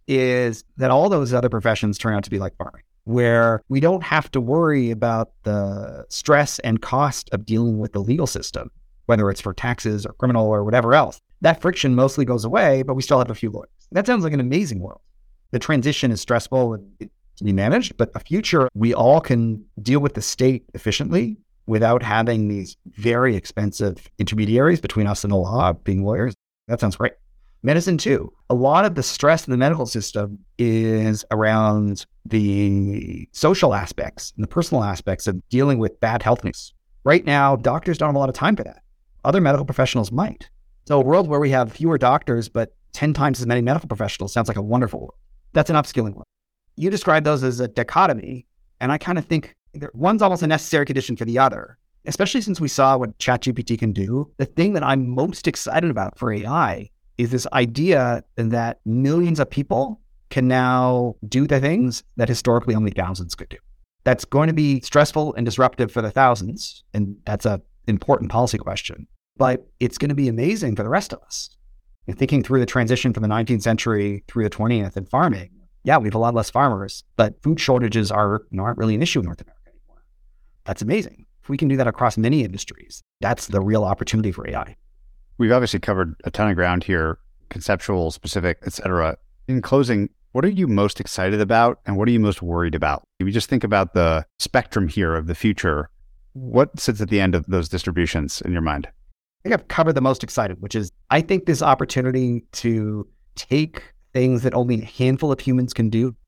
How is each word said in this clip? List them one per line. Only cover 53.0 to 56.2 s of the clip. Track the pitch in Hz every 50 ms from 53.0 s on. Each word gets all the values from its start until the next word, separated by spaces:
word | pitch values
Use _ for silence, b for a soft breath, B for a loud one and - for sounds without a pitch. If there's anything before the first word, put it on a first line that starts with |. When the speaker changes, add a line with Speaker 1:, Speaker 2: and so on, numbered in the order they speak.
| 123 110 - -
Speaker 1:
Chat | - 127 123 120
G | - 127
P | 113 123
T | 110 - 117
can | 107 117 107
do. | 98 98 95 104 120 139 147 - _
The | - 139
thing | - - 165 170 208 202
that | - 131
I'm | 131 135 135 127 123
most | 123 131 151 190 - - - 160
excited | - - - - 135 160 175 165
about | 117 110 95 101 -
for | -